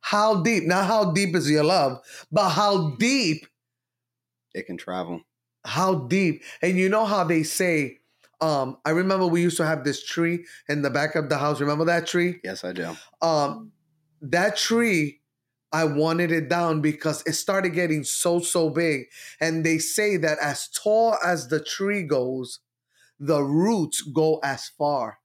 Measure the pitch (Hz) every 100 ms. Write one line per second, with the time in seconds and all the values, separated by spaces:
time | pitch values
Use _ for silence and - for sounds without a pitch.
0 | - 208 214 208 170 220 160 180 190 220
1 | 196 165 196 175 139 151 151 185 143 123
2 | - - - 170 190 160 208 196 160 123
3 | 233 269 196 156 - _ _ _ _ _
4 | _ _ _ _ _ - - 87 - 92
5 | 87 85 _ _ _ _ - 135 190 180
6 | 123 180 185 151 - - 180 185 185 214
7 | 220 202 170 165 151 - 185 160 135 -
8 | _ _ _ _ 160 147 131 123 147 160
9 | 185 190 185 170 175 165 160 156 135 135
10 | - - 170 170 170 - - 147 139 143
11 | 151 160 143 143 147 139 143 147 165 170
12 | 165 175 175 175 92 95 90 90 85 82
13 | - _ 165 156 143 123 - _ _ _
14 | _ _ 143 170 202 208 - 233 233 180
15 | 151 - _ _ _ _ _ 156 160 143
16 | 160 165 175 165 139 170 170 156 151 151
17 | 156 147 - 156 - 196 185 165 175 156
18 | 131 - 175 175 170 180 160 151 170 139
19 | 123 - - - 160 160 160 160 160 -
20 | 208 190 156 151 147 139 - - 208 214
21 | 226 214 175 175 123 156 151 - 196 202
22 | 160 139 127 131 127 - _ _ _ _
23 | _ _ 143 151 139 151 190 226 151 -
24 | 156 139 156 156 139 131 - _ 147 143
25 | 110 104